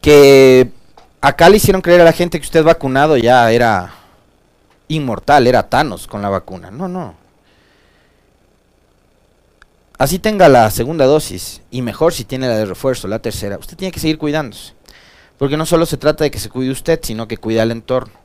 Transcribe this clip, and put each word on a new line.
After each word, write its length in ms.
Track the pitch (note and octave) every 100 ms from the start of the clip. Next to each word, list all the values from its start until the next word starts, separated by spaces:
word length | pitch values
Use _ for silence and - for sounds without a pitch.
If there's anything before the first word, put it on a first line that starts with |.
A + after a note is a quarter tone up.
que 680 | - D3 C#3 C3+ C3+ C3 B2+ - _ _ _ _
acá 260 | C#3 C#3+ E3
le 80 | G#3+
hicieron 240 | - F#3+
creer 220 | F3+ F3
a 20 |
la 80 | E3
gente 260 | D#3+ F3 E3
que 60 |
usted 180 | C#3 E3
vacunado 540 | D#3 E3 C#3 C3 D3+ D3
ya 340 | A2+ B2 A#2
era 440 | A#2 A#2+ G2+ F2+ - _ _ _ _ _ _ _ _ _
inmortal, 600 | D#3 C#3 G2+ - C#3+ B2
era 200 | B2 -
Thanos 400 | A#2+ D3+ F2+ -
con 140 | G#2+
la 80 | G2+
vacuna. 420 | F#2+ - F#2 F2
No, 180 | G#2+ F#3
no. 260 | F3+ C#3+ D#2+ _ _ _ _ _ _ _ _ _ _ _ _ _ _ _ _ _ _ _ _ _ _ _ _ _ _ _ _
Así 220 | C3+ F3+
tenga 320 | A3 G#3 F3
la 200 | B2+ A2
segunda 360 | - A#2 E3 C3
dosis, 560 | D3+ - F#2 - - _
y 100 | B2+
mejor 320 | A#2+ A#2 D#3+
si 140 | E3+ -
tiene 220 | C3 C3
la 100 | A2
de 80 | G#2+
refuerzo, 420 | F2+ C3+ B2+ F#2+
la 120 | A2
tercera, 360 | A#2 - G#2+ G2
usted 220 | - E3+
tiene 140 | F#3
que 60 | -
seguir 200 | D#3+ D#3
cuidándose. 560 | D3+ D3+ C#3 G2+ - _ _ _ _ _ _ _
Porque 180 | C#3 D3+
no 80 |
solo 220 | D#3+ E3+ E3
se 100 | C#3+
trata 260 | C#3+ D3
de 80 | D3+
que 80 | -
se 120 | A2+
cuide 200 | B2 C3
usted, 300 | C3 - E3
sino 240 | - A2 A2
que 120 | A2+
cuida 240 | A#2 A2+
al 80 | A2+
entorno. 420 | A2+ G#2+ B2+ B2 _